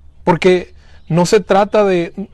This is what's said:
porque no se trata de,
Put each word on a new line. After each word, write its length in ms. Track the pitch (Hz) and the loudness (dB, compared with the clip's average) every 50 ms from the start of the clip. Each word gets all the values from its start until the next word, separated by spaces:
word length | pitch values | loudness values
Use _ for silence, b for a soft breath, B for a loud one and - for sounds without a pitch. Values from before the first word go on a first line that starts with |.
| - - - - - | -20 -20 -20 -6 -2
porque 500 | - 175 156 - 185 185 180 - - b b b b b b b - | -2 -2 0 2 2 0 0 -2 -8 b b b b b b b -4
no 160 | 160 170 180 | -2 -2 0
se 160 | 175 - 214 | 2 0 0
trata 420 | 185 - 196 190 208 202 - 214 208 | 0 0 0 0 0 0 0 0 0
de, 460 | 196 185 175 170 - - - 196 - | 2 0 -2 -2 -4 -8 -12 -14 -14